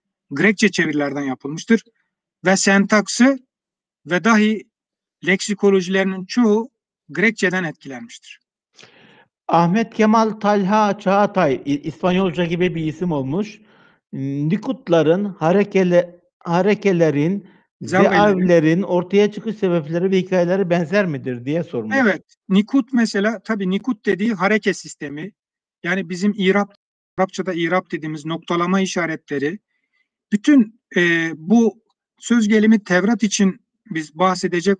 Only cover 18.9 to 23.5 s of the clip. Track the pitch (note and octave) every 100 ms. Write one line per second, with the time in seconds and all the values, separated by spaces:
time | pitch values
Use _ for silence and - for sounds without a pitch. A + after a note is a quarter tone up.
18.9 | F3 F3 G3 G#3 G#3 A3+ G#3+ F#3+ F3 D3
19.9 | E3+ F#3+ F#3+ F#3 F#3 E3+ F#3+ F#3 E3+ E3
20.9 | G3+ F#3+ C#3 A#2+ B2 B2 D#3+ E3+ A#2+ G#2+
21.9 | C4+ A#3 D#3+ - _ - G3 G#3+ C#4 -
22.9 | A#3+ A3+ G3+ G3+ G#3+ -